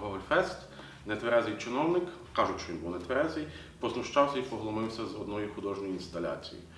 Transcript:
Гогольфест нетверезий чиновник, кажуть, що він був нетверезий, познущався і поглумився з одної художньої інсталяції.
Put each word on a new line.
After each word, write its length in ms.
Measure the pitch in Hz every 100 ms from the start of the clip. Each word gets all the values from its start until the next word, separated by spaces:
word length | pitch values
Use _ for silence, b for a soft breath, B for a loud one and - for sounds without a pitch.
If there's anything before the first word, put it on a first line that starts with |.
Гогольфест 560 | 104 95 - 165 185 - - B B B 104
нетверезий 480 | 107 117 117 113 107
чиновник, 460 | 120 127 165 175 180 - - -
кажуть, 260 | 98 90
що 120 | -
він 60 | 82
був 120 | 82
нетверезий, 560 | 87 - 131 160 156 151 B B -
познущався 600 | 120 123 - 143 143 131
і 20 |
поглумився 640 | 127 110 110 110 110 113 107
з 100 | 107
одної 320 | 98 104 104
художньої 460 | 101 98 98 98
інсталяції. 680 | 92 82 85 80 69 - - -